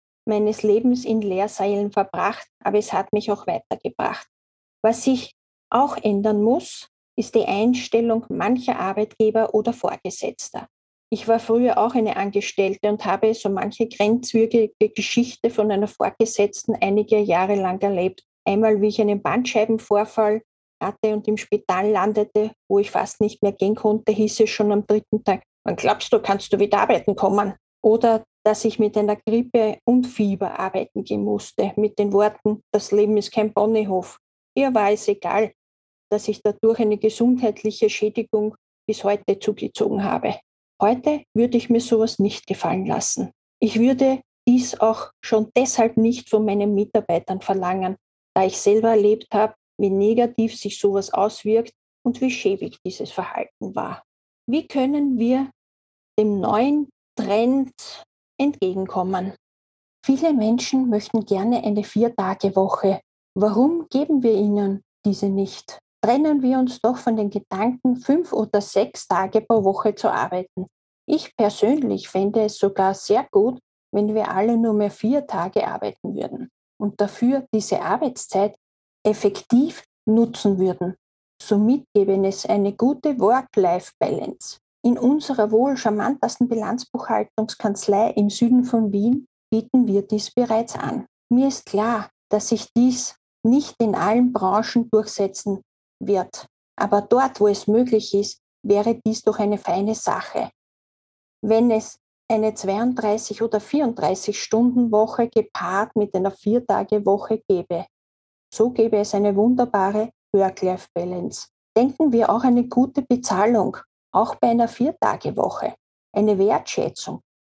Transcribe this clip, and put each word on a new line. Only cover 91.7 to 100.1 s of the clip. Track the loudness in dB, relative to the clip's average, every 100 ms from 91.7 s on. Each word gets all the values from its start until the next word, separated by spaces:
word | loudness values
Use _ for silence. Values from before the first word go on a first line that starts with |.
| -2 0 -2 -6 _ _
dass | -2 0
sich | -4 0 2
dies | 2 2 -6 -12 _ _ 2
nicht | 2 0 -2
in | -2 0
allen | 2 2 2
Branchen | 2 0 0 0 -2 2
durchsetzen | 0 0 -2 -4 -4 -6 -8 -10 _ _ _
wird. | -2 -2 -2 -12 -20 _ _ -6
Aber | 0 0
dort, | 2 2 2 2
wo | 2
es | 2 2
möglich | 2 4 0 0
ist, | -2 -2 -8 _ _ 0
wäre | 0 2 -2 -2
dies | 0
doch | -2 0
eine | -2 -2
feine | -2 -2 -2 -4
Sache. | -4